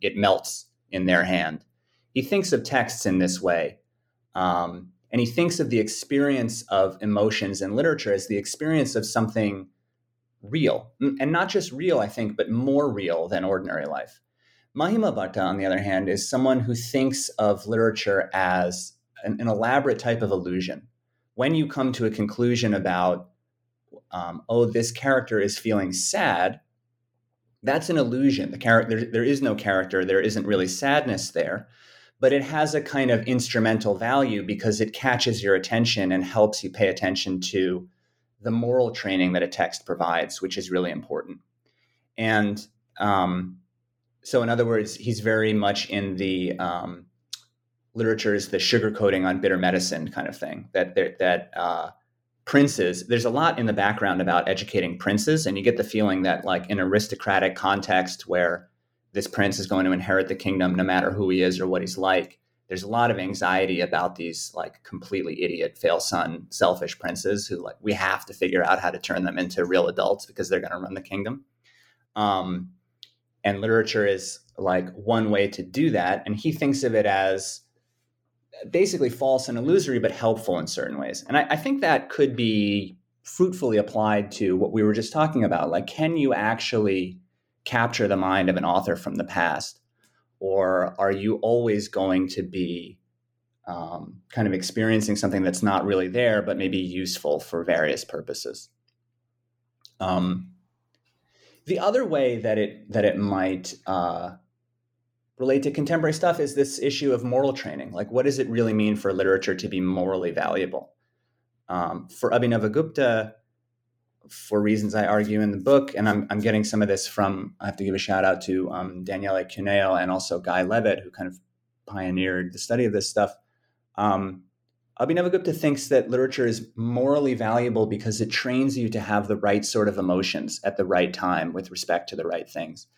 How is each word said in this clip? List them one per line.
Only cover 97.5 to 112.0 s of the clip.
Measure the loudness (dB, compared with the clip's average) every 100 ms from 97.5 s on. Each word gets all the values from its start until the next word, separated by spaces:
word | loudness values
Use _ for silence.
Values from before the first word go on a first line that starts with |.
| -4
various | 0 2 2 0
purposes? | -6 -10 -10 -10 -10 -12 -16 _ _ _ _ _ _ _ _ _ _ _ -20 -8
Um, | -2 0 0 -2 -6 -18 _ _ _ _ _ _ _ _ _ _ -4
the | 0
other | 2 2
way | 2 2 2 2
that | 0 2
it, | 0 -4 -4
that | 2
it | 2 4
might, | 0 2 0 -2 -6 -10 -4
uh, | -2 0 -2 -8 -12 _ _ _ _ _ _ _ _ _ -2
relate | 2 2
to | 2
contemporary | -2 0 0 0
stuff | 2 0 2
is | 0
this | 0 0 0
issue | -2 0 0
of | 0
moral | 0 2 2
training. | 0 -6 -10 -8
Like, | -6 -4
what | 0 2
does | 2
it | 0
really | 2 2
mean | 4 2 2
for | 0
literature | 2 4 2 2
to | -4 -4
be | -2
morally | -2 0 0 -2 -2
valuable? | -2 -2 -2 -2 -6 -10 _ _ _ _ _ _ _ -8
Um, | -4 -4 -6